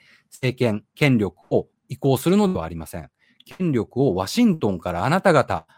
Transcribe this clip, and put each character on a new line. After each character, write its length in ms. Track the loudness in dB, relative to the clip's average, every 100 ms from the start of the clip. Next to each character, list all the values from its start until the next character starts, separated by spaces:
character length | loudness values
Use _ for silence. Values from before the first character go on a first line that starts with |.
| _ _ _
政 280 | -6 -6 -2
権、 260 | -2 -2 -8
権 240 | -2 2 2
力 180 | 0 -6 -2
を 140 | -2 -2 _ -16
移 100 | -4
行 180 | 0 0
す 120 | 2
る 60 | 2
の 160 | 2
で 60 | -2
は 60 |
あ 40 | -6
り 60 |
ま 120 | -10 -12
せ 120 | -14
ん。 100 | -14 _ _ _
権 280 | -18 -6 -2
力 300 | 0 -2 -2
を 120 | 0
ワ 120 | 0 -2
シ 180 | 2
ン 140 | 2 2
ト 120 | -2
ン 80 | -2
か 140 | -4
ら 120 | -4
あ 60 | 0
な 100 | 2
た 120 | 4
方、 340 | 4 2 -4 -8